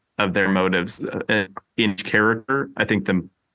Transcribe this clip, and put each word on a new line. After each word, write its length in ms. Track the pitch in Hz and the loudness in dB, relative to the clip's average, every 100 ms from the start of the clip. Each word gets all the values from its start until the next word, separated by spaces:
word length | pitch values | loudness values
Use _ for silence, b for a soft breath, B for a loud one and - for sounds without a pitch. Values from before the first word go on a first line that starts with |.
| _ - | _ -2
of 160 | 101 | 0
their 140 | 101 95 | 2 2
motives, 520 | 92 95 92 95 - | 2 2 2 -2 -6
uh, 460 | - - - 107 95 - _ - | -6 -6 0 0 0 -8 _ -2
in 160 | 107 | 0
each 120 | 95 | -2
character, 680 | - 110 107 113 120 135 - - | -2 2 2 2 -2 -4 -4 -4
I 80 | |
think 220 | 107 104 98 | 0 0 0
the, 200 | 92 - _ _ | -2 -2 _ _